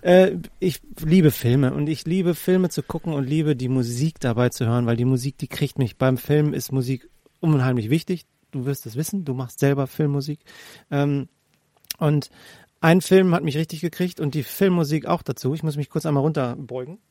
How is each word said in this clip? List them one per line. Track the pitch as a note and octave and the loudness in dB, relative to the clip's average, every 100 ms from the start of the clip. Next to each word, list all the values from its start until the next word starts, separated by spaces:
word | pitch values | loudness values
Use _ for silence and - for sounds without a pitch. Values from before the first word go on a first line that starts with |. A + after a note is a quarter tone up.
| F3+ | 6
äh, | F3+ F#3+ F#3 - - | 6 6 2 -10 -4
ich | F#3 - - - | -4 -4 -12 -8
liebe | D#3+ F#3 D#3 | 4 6 6
Filme | - A#2+ B2+ C3 | 4 0 2 2
und | C3 D3 | 0 -4
ich | D#3 - | -4 -4
liebe | F#3 F3 E3 | -2 -2 -2
Filme | - F#3 F3+ | 0 2 2
zu | - | -2
gucken | - E3 - | -8 -8 -6
und | D3 C3 | -4 -2
liebe | D#3 D#3 C3+ | 0 0 0
die | B2+ | 0
Musik | C3 A#2+ A#2+ D#3 - | 0 -2 -2 -2 -2
dabei | B2+ A#2 B2 | -4 0 0
zu | - A#2 | 0 0
hören, | A#2+ A#2+ | 0 0
weil | A#2 | 0
die | B2 | 0
Musik, | C3 C3 - | 0 -2 -8
die | - | -10
kriegt | - C#3+ - | -4 -4 -2
mich. | B2 - | -4 0
Beim | C3 C3 | 0 0
Film | - D3 D3+ | 0 2 2
ist | C#3 - | -2 -4
Musik | C3+ B2 C3 - _ _ _ | -4 -4 -6 -8 _ _ _
unheimlich | E3+ D3+ C3 B2 G#2+ | 0 2 2 0 0
wichtig. | D#3 - F3+ - _ _ | -2 -2 -8 -8 _ _
Du | C#3+ B2+ | -8 -6
wirst | C#3 - | -6 -8
es | A2+ | -8
wissen, | D#3 G3+ D3+ | -6 -6 -6
du | |
machst | B2+ B2+ - | -6 -8 0
selber | C#3 C#3 C3+ | 0 2 -2
Filmmusik. | - D3+ C#3+ C#3 D3 _ - - - _ | -2 -2 0 -4 -10 _ -20 -20 -20 _
Ähm, | C#3+ C#3+ C#3+ C3 _ _ _ _ _ _ - | -2 0 -2 -4 _ _ _ _ _ _ -2
und | D#3 D3 - - - - _ _ | 0 0 -2 -16 -20 -20 _ _
ein | E3 F3+ | 4 4
Film | - F#3+ F#3 | 6 4 6
hat | E3+ | 2
mich | D#3+ C#3+ | 0 -4
richtig | D#3+ D#3+ | -4 -6
gekriegt | E3+ - F3+ F3 | -8 -4 -6 -4
und | D#3 D3 | -4 -4
die | |
Filmmusik | B2 - G3 F3 D3+ D#3 - | -6 0 2 2 2 -2 0
auch | G#3+ | -2
dazu. | - B2 C3 D#3 | -2 -6 -4 -2
Ich | |
muss | D#3 D3 | -4 -4
mich | C#3 | -4
kurz | D#3+ D#3 | -4 0
einmal | F3 | 0
runterbeugen. | D#3+ D#3 B2+ A#2+ B2 B2+ B2+ F#3 _ | 2 0 -4 -6 -10 -10 -10 -16 _